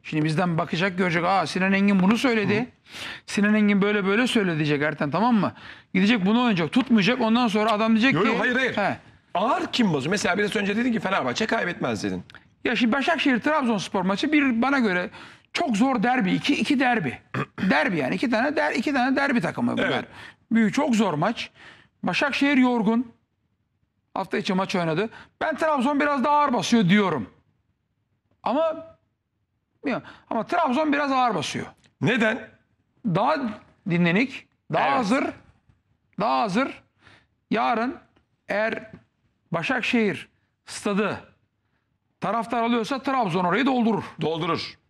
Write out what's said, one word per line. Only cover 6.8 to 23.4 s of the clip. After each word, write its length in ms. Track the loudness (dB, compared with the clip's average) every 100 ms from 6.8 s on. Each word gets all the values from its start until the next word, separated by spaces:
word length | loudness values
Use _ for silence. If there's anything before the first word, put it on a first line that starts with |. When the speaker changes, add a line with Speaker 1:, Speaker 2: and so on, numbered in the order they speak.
| 4 4 4 2
Speaker 1:
Ondan 280 | 2 2 4
sonra 240 | 4 4
adam 200 | 4 4 4
diyecek 180 | 4
Speaker 2:
Yo, 80 | 4
Speaker 1:
ki 40 | 2
Speaker 2:
yo, 60 | 2
hayır, 160 | 2 2
hayır. 200 | 0 0
Speaker 1:
He. 200 | -2 -2 -12 _ _
Speaker 2:
Ağır 320 | -2 0 0 -2
kim 200 | 0 2
bozuyor? 180 | 2 0
Mesela 280 | -2 0 0
biraz 180 | 0 0
önce 200 | -2 -2
dedin 160 | -2
ki 80 | -2
Fenerbahçe 460 | -2 -2 -2 -2 -2
kaybetmez 580 | -2 -2 -4 -4 -4
dedin. 180 | -4 -6 -10 -20 _ _
Speaker 1:
Ya 120 | -4 0
şimdi 160 | 0
Başakşehir 480 | 0 0 0 2 0
Trabzonspor 640 | 0 0 0 -2 -2 -2
maçı 300 | -2 -2 0
bir 300 | 2 2 0
bana 160 | 0 2
göre 320 | 0 -2 -4 -12 -20 -20 _
çok 240 | -4 -2 2
zor 260 | 2 2
derbi. 300 | 0 2 0
İki, 220 | 0 0 -2
iki 200 | 0 2
derbi. 380 | 2 0 -2 -8 _ -8
<clears throat> 280 | -6 -2 0
Derbi 260 | 2 2 0
yani. 180 | -2
İki 160 | -2 0
tane 260 | 0 0 0
der-, 160 | -2
iki 180 | -2 -2
tane 240 | 0 0 0
derbi 240 | 0 0
takımı 320 | -2 -2 -2
bunlar. 160 | 0 -2
Speaker 2:
Evet. 160 | -2 -6 -18 -20 _ _
Speaker 1:
Büyük, 240 | 2 2
çok 220 | 0 0 2
zor 180 | 0
maç. 360 | 0 -2 -4 -10 _ -20 -20 _ _
Başakşehir 540 | -4 -2 -2 0 2 4
yorgun. 560 | 2 2 0 0 -4 _ _ _